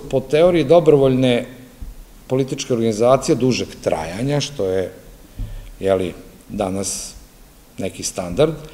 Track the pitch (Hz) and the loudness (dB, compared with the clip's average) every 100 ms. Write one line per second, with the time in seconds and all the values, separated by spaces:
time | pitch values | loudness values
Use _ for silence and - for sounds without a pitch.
0 | - 135 131 151 175 175 135 170 156 147 | -2 -4 0 4 4 4 4 6 6 6
1 | 135 131 127 120 - - - - - - | 6 4 2 2 -2 -12 -20 -18 -16 -16
2 | - - - 131 135 143 - 120 113 104 | -20 -18 -4 -2 -2 -4 -4 -2 0 2
3 | 120 135 - 143 127 107 95 - - 80 | 4 4 2 2 2 0 -4 -6 -4 -4
4 | 78 92 131 147 135 - 95 92 92 - | -4 -6 -2 -2 -4 -4 -2 -2 -4 -8
5 | - - - - - - - - 95 95 | -20 -20 -18 -12 -10 -12 -16 -6 0 0
6 | 90 78 - - - 98 98 95 98 - | 0 -6 -16 -20 -10 -4 -4 -4 -6 -8
7 | - - - - - - - - 98 - | -10 -16 -20 -20 -20 -20 -20 -10 -10 -8
8 | 95 - 90 123 156 156 - | -10 -8 -6 0 0 -2 -12